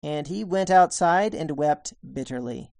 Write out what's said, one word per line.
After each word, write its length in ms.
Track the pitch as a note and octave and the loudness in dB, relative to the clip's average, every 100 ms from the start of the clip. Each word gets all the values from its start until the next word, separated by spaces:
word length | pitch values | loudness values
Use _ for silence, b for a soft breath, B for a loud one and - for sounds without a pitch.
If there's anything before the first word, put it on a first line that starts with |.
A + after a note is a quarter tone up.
And 240 | D3+ D3+ C#3+ | -6 -8 -6
he 160 | G3 | -8
went 280 | G#3+ F#3+ F#3+ | -2 -2 4
outside 640 | F#3 F3+ - E3+ F3 G#3+ | 6 6 4 2 2 0
and 200 | - D#3+ | -2 -6
wept 420 | C#3+ D3 D3 - - - | -2 0 0 -4 -18 -14
bitterly. 600 | C3 C3 B2+ A#2+ B2 - _ | -12 -8 -8 -8 -10 -12 _